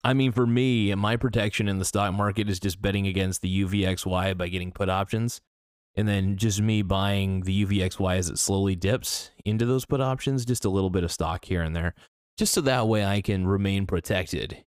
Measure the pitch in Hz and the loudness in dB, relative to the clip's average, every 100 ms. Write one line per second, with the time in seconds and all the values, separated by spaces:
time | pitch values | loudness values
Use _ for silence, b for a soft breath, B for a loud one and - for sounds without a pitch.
0 | 127 135 131 120 120 120 131 117 101 98 | 2 4 2 2 2 4 4 4 2 2
1 | 104 117 127 113 104 - 101 95 95 101 | 0 0 0 0 0 0 0 0 0 0
2 | 101 98 104 98 104 92 98 90 101 101 | 0 2 0 0 -2 -2 -2 -2 -2 0
3 | 98 95 95 90 92 95 95 101 95 92 | 0 0 -2 -2 -2 0 0 0 0 -2
4 | 92 90 92 92 87 90 90 - 95 92 | -2 -2 0 -2 -4 -4 -8 -4 -2 0
5 | 98 113 120 - _ _ _ _ _ - | -2 -2 -2 -6 _ _ _ _ _ -2
6 | 104 101 95 95 110 98 107 107 95 95 | 0 2 0 0 0 2 2 2 2 0
7 | 101 101 95 95 90 98 98 101 92 - | 2 0 0 -2 0 0 2 2 0 0
8 | 95 92 85 - - 98 98 90 95 127 | 0 0 -2 -4 0 2 0 0 0 0
9 | - - - - 104 110 120 131 - 139 | -2 -8 -10 -8 -4 0 0 0 0 0
10 | 131 131 - 135 120 120 101 98 95 90 | 0 -2 -2 -2 -2 -2 0 0 2 0
11 | 85 - 80 85 - 90 80 82 87 B | -2 -2 -4 -4 -4 -2 -2 -2 -4 B
12 | B _ _ - 214 - 135 131 110 107 | B _ _ -4 0 2 2 2 2 2
13 | 98 101 98 98 92 98 98 98 95 87 | 2 0 0 0 2 2 2 0 0 -2
14 | - 95 85 85 - - | 0 -2 -2 -6 -6 -10